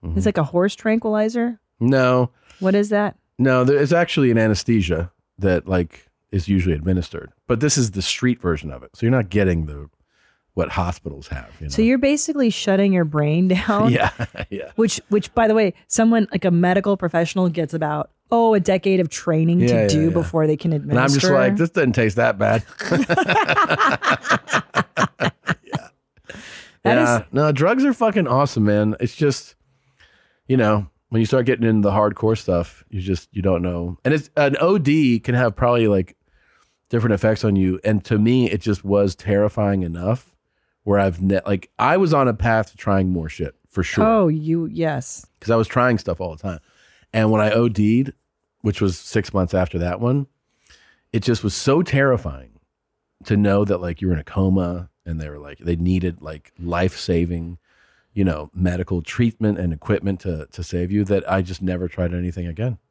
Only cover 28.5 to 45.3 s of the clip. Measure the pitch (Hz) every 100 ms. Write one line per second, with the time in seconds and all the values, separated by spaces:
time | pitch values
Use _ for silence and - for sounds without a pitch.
28.5 | - 104 104 107 107 120 - 147 127 -
29.5 | _ _ _ _ _ _ _ _ _ _
30.5 | 131 110 107 95 _ _ 113 113 131 123
31.5 | 123 113 110 101 98 107 - 110 110 -
32.5 | 87 85 - _ 104 92 90 - 110 95
33.5 | 90 90 87 87 90 127 151 143 - 143
34.5 | 139 165 202 139 156 143 117 - 123 123
35.5 | 101 123 123 113 101 87 _ _ _ _
36.5 | _ _ _ _ 120 113 101 110 110 110
37.5 | 98 92 92 104 107 - 110 107 127 120
38.5 | 98 113 101 98 101 101 90 - 101 104
39.5 | - 104 98 90 85 90 123 _ _ _
40.5 | _ _ _ - 101 98 85 95 98 -
41.5 | 101 - _ 123 175 185 151 131 107 123
42.5 | 113 107 - - 98 92 90 80 - 78
43.5 | - _ - 92 - 220 226 180 156 151
44.5 | 165 165 160 160 139 127 - -